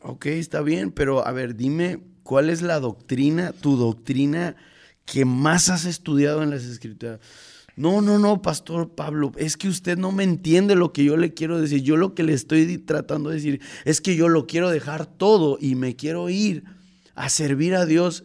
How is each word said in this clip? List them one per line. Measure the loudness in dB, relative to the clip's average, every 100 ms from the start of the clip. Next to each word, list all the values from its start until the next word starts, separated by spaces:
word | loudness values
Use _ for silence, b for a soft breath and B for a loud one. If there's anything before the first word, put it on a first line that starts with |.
ok, | -14 -8 -6
está | -6 -6 -4
bien, | -2 -2 -4
pero | -2 0 0 -2
a |
ver, | -4 -8 -4
dime | -2 0 -2 -4 -14 _
cuál | 0 2 2
es | 0
la | -2 -2
doctrina, | -4 -8 -6 0 2 2 -4
tu | -2 0 2
doctrina | 0 -2 -4 0 0 0 -4 -8 b b b b -6
que | 0
más | 2 2 2 2 2
has | 0 -2
estudiado | -6 -2 2 2 0
en | -2
las | -4
Escrituras". | -10 -12 -16 -14 -14 -14 B B B B B -2
"No, | 2 2
no, | 4 4
no, | 4 2
Pastor | 0 -4 -4 -6 -6
Pablo, | -8 -6 -4 -4 -2
es | -6 -4
que | -4
usted | -4 -4 -2
no | -2
me | 0
entiende | 0 0 4 4 6
lo | 4 2
que | 2
yo | 2 4
le | 0
quiero | -2 -4 -2
decir. | 0 0
Yo | 2 2
lo | 2
que | 0
le | 0
estoy | 0 2 2 2
di-, | -2
tratando | -4 -4 -4 -6 -4
de | -4
decir | -4 -4 B B
es | -2 0
que | 0 2
yo | 4
lo | 4 0
quiero | -2 0
dejar | -2 -4 -10 -10
todo | 0 4 4 4 0
y | -2
me | -2 -4 -6
quiero | -6 -6 -4
ir | -2 -2 -2 B B B B B
a | -10 -4
servir | -2 0 0 0
a | 2 2
Dios | 2 2 -2